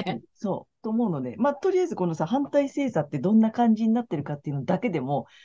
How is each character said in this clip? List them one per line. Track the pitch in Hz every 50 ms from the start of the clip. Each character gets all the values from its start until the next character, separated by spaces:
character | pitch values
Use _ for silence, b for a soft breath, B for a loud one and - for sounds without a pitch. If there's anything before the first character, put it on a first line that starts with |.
| 175 180
う |
ん、 | -
う |
ん。 | - - - _
そ | - - 196 170 - - _
う。 | _ _
と | - 226
思 | 220 226 240 208
う |
の | 170 139
で、 | 131 127 110 -
ま | 226 285
あ、 | 285
と | 285 - 381
り | 381 370
あ | 370
え |
ず | 320 -
こ | - 180 175
の | 160
さ、 | 156 156
反 | 160 220 277 285 269
対 | - 285 285 269
星 | - 285 277 262
座 | 226 -
っ | 147 -
て | - 147
ど | - 180 220
ん | 220
な | 220 220
感 | 220 - 240 233 220
じ | 208 226 220
に | 226
な | 240
っ | 240 -
て | - 151
る | 143
か | - 147
っ | 143
て | - 156
い | 139
う |
の | 143 -
だ | - 185 180
け | - 247
で | 170 151
も、 | 127 131 143 135 - b b b